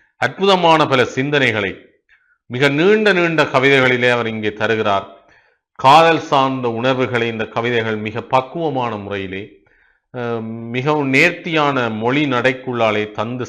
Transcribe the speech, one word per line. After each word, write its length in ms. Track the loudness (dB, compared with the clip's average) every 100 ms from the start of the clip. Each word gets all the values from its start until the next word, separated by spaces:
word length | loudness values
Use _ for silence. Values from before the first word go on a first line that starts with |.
| _ _
அற்புதமான 720 | -6 0 2 2 4 4 4
பல 180 | 2
சிந்தனைகளை 720 | 0 -2 -2 0 0 0 -4 -8 -18 _ _ _ _ _ _
மிக 220 | 0 0
நீண்ட 440 | 2 2 4 2
நீண்ட 300 | 2 0 0
கவிதைகளிலே 680 | 0 2 4 4 4 2 2
அவர் 180 | 0 -2
இங்கே 240 | -4 -6
தருகிறார். 640 | -2 -2 0 0 0 -2 -16 _ _ _ _ _
காதல் 460 | 0 6 8 6 2
சார்ந்த 520 | 0 0 2 -2 -4
உணர்வுகளை 580 | -2 -2 0 0 0 -2
இந்த 180 | -4 -6
கவிதைகள் 500 | -4 -2 -2 -2 -4
மிக 240 | -6 -8
பக்குவமான 760 | -2 -2 -2 -6 -6 -4 -6 -6
முறையிலே, 540 | -8 -8 -8 -10 -14 -20 _ _ _ _ _ -10
அஹ், 260 | -6 -6
மிகவும் 640 | -8 -12 -8 -4 -2 -2 0
நேர்த்தியான 800 | 2 2 0 -4 -2 0 0 -4
மொழி 360 | -2 -2 0
நடைக்குள்ளாலே 840 | 0 0 0 -2 -6 0 0 0 -4
தந்து 360 | -6 -8 -6